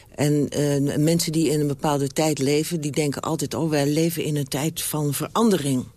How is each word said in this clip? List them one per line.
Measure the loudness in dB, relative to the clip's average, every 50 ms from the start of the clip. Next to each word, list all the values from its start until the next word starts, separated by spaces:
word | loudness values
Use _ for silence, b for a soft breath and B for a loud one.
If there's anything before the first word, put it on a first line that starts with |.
| B B B
En, | -2 0 2 2 2 0 0
eh, | 0 0 0 2 2 2 0 0 0
mensen | 2 2 4 2 2 0 0
die | 0 0 2 2
in | 2 2
een | 0
bepaalde | 0 -2 -2 0 0 0 0 0 -2
tijd | 0 0 0 0 0 0
leven... | 0 2 2 2 0 -2 -4 -4
die | -4 -4
denken | -2 0 0 0 -2 -4
altijd, | -4 -4 -4 -2 -4 -4 -2
oh, | -2 -2 0
wij | 0 2 2
leven | 2 2 2 2 0 0 -2 -4
in | -2 -2
een | -2 -2 -2
tijd | -2 -2 -2 -2 -4 -4
van | -6 -4 -4 -2 -2 -2 -2
verandering. | -2 -4 -2 0 2 4 4 4 2 2 0 -2 -2 -2 -6 -12